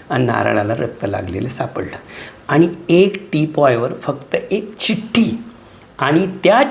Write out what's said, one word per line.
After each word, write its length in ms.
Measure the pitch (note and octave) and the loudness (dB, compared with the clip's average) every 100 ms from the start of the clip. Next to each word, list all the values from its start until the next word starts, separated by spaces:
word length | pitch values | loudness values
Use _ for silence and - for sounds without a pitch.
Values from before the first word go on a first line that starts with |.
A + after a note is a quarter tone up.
| - | -4
आणि 160 | B2+ B2 | 0 0
नारळाला 500 | A2 A2 A2 G#2 A#2+ | 0 0 0 -2 -2
रक्त 300 | - - G2+ | -6 -6 -6
लागलेलं 420 | G2+ F#2 F#2+ B2 | -6 -6 -6 -6
सापडलं 460 | - A#2+ - - - - - - - - | -6 -6 -6 -10 -12 -16 -18 -18 -14 0
आणि 200 | C#3+ F3 - - | 2 2 0 2
एक 420 | F3 G3+ - - | 4 4 0 -4
टीपॉयवर 640 | D3+ D#3 D3 C#3 A#2 B2 | -2 0 2 2 2 -2
फक्त 420 | - - C3 - - - | -4 -6 -8 -6 -6 -2
एक 260 | G3+ - - | -6 -6 -6
चिठ्ठी 680 | - - - A#3 A3 - - - - - - - | -4 -4 -2 0 0 -2 -10 -20 -20 -20 -20 -4
आणि 280 | C3+ D#3+ F#3+ F#3 | 2 2 0 2
त्या 200 | F3+ A#3 C#4 | 4 6 4